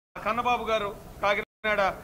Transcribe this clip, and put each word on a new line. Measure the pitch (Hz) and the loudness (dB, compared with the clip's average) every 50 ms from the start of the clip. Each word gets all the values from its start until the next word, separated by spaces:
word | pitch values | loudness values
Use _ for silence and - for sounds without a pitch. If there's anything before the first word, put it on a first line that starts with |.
| _ _ - 175 - | _ _ -12 -6 -2
కన్నబాబు | 202 220 233 233 247 240 233 220 | -2 0 0 2 2 2 2 0
గారు | 220 220 220 202 202 - - - - - - | 0 0 0 0 -2 -6 -8 -14 -18 -8 -2
కాకినాడ, | - 202 208 202 220 - _ _ - 214 208 202 196 185 170 - | 0 2 2 2 -2 -6 _ _ -2 0 2 4 2 2 0 -4